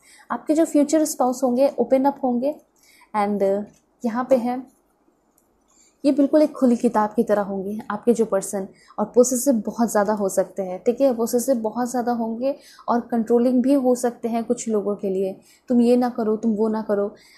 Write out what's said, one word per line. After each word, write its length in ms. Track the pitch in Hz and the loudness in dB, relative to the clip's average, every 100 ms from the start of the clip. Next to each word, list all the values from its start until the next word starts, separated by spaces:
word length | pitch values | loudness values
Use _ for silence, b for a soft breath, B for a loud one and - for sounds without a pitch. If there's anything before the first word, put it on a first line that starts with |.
| b b b | b b b
आपके 240 | 240 - | -10 0
जो 120 | 311 311 | 2 4
फ्यूचर 400 | 294 294 311 302 | 2 2 2 0
स्पाउस 380 | - 254 254 | 0 -2 0
होंगे 280 | 254 240 277 - | 0 2 2 0
ओपन 260 | 240 269 277 | 0 2 2
अप 140 | 277 | 0
होंगे 320 | 262 240 269 302 _ _ b b b | -4 -2 -4 -6 _ _ b b b
and 300 | 214 202 202 196 202 208 _ _ _ | -4 -2 0 0 0 -4 _ _ _
यहाँ 240 | 233 226 254 | -6 -4 0
पे 60 | 262 | 0
है 260 | 240 254 269 _ _ _ _ _ _ _ _ _ _ b b _ | 0 -6 -10 _ _ _ _ _ _ _ _ _ _ b b _
ये 80 | 285 | 0
बिल्कुल 300 | 277 277 311 | 2 2 4
एक 100 | 302 | 2
खुली 240 | - 254 233 | 2 0 2
किताब 360 | 240 214 208 214 | 0 0 -2 -2
की 80 | |
तरह 180 | 226 208 | 0 0
होंगे 360 | 196 196 190 214 - | 0 -6 -6 -10 -10
आपके 220 | 208 - | -4 0
जो 120 | 226 220 | 2 0
पर्सन, 420 | 196 190 202 190 b b - | -2 -2 -8 -10 b b -6
और 80 | 208 | 0
पॉसेसिव 480 | 233 247 247 277 233 208 | 2 2 2 0 0 -2
बहुत 260 | 208 233 | -2 0
ज़्यादा 220 | 214 202 | 2 0
हो 140 | 214 196 | 0 0
सकते 340 | 196 185 - | 0 -2 -6
हैं, 140 | 185 185 | -8 -2
ठीक 200 | 247 233 | -2 2
है, 120 | 277 226 | 0 0
पॉसेसिव 400 | 233 247 247 247 | -2 -2 0 0
बहुत 320 | 214 233 247 | -2 -4 -4
ज़्यादा 220 | 254 233 | -2 -2
होंगे 420 | 240 226 226 262 285 B B - | -2 -4 -4 -4 -6 B B -2
और 120 | 240 240 | -2 0
कंट्रोलिंग 500 | 240 220 240 247 254 | -4 2 2 4 2
भी 100 | 247 285 | 4 2
हो 180 | 254 247 | 2 0
सकते 340 | 240 240 233 | -2 -4 -6
हैं 140 | 233 | -4
कुछ 240 | 226 240 226 | -2 -4 -2
लोगों 260 | 214 196 202 | -2 -2 -4
के 140 | 202 | -4
लिए, 220 | 190 190 190 b b _ | -2 -4 -6 b b _
"तुम 120 | 240 | 2
ये 140 | 240 247 | 4 4
ना 120 | 247 | 2
करो, 260 | 240 214 220 | -2 -2 -2
तुम 160 | 233 | -2
वो 160 | 208 220 | 0 0
ना 140 | 220 | -2
करो।" 280 | 220 202 202 B B | -2 -2 -2 B B